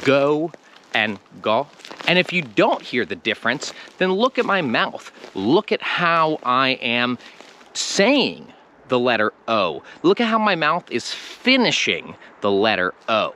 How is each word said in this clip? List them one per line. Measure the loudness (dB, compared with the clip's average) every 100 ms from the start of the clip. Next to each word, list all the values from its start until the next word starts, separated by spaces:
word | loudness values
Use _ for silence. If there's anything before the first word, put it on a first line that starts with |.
go | 2 2 4 0 -2 -8 -20 -20 -6
and | -2 -2 -2 -12 -8
go? | -2 0 -2 -12 -20 -6 0
And | 0
if | 0
you | -4
don't | -4 2 2 2
hear | -4 -4
the | -4 -4
difference, | -4 -2 -2 -4 -6 -14 -20 -2
then | 0
look | 2 0 0
at |
my | 0 0
mouth. | 0 0 -2 -4 -16 -20 -14
Look | -4 2 2 2
at | -4
how | -2 -2 2 2 2 0
I | 0 2 2 0
am | -2 0 0 -2 -8 -20 -20 -20 -16
saying | -10 -6 2 2 4 0 -4 -18 -20 -20 _ -4
the | 0
letter | 0 0 0 -4 -2
O. | 0 0 -4 -12 -2
Look | 0 2
at | 2
how | 0
my | 0
mouth | 0 0 -2 -4
is | -6 -6
finishing | -10 -12 -6 2 4 4 2 -2 -4 -6 -18 -20 -6
the | 0
letter | 2 2 2 -2 -4 -2
O. | 0 0